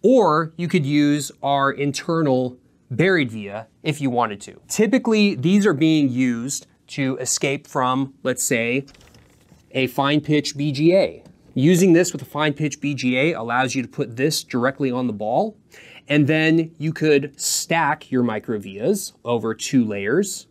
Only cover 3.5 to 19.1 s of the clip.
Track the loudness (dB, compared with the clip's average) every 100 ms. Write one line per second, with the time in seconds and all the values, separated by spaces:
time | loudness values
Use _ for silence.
3.5 | -12 -14 _ -6 -4 -2 0 -2 -4 -14
4.5 | -20 _ 0 2 2 2 2 2 2 2
5.5 | 2 2 2 2 2 2 0 0 -2 -6
6.5 | -10 -12 _ _ -6 -4 -4 -4 -4 -2
7.5 | -4 -6 -2 0 0 -4 -6 -6 -4 -2
8.5 | -2 -2 -4 -6 -20 -20 -20 _ _ _
9.5 | _ _ -4 -2 0 0 0 0 -2 -2
10.5 | -4 -4 2 2 4 0 -4 -20 _ _
11.5 | 0 4 6 6 6 4 -4 -10 -4 -4
12.5 | -2 -4 -4 -6 -2 -2 0 0 -2 -4
13.5 | -2 -2 -2 -6 -6 -8 -2 -2 -2 -4
14.5 | -2 -2 -2 -4 -2 -4 -4 -4 -2 -2
15.5 | -6 _ -20 -20 -20 -2 0 2 2 2
16.5 | 2 0 _ -8 -2 2 2 2 -8 -6
17.5 | -6 -2 0 0 -2 -4 0 0 -2 -6
18.5 | -8 -8 -2 0 0 -4